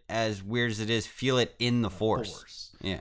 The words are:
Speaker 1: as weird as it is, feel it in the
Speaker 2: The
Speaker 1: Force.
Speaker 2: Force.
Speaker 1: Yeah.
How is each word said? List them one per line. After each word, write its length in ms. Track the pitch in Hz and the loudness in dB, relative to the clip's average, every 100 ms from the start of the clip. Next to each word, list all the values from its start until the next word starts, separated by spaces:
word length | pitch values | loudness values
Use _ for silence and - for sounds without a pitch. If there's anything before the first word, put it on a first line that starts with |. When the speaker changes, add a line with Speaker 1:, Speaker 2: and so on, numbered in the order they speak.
| - | -4
Speaker 1:
as 320 | 113 113 101 | -2 0 -2
weird 280 | 98 120 120 | -2 0 0
as 80 | 107 | 0
it 100 | 110 | 0
is, 160 | 113 - | 0 0
feel 300 | - 127 127 | -2 2 4
it 180 | 113 - | 2 0
in 220 | 120 120 | 2 2
the 80 | 110 | 2
Speaker 2:
The 60 | - | 0
Speaker 1:
Force. 360 | 110 107 101 | 2 2 0
Speaker 2:
Force. 440 | - - - - - | -8 -14 -16 -16 -8
Speaker 1:
Yeah. 180 | 95 92 | -4 -4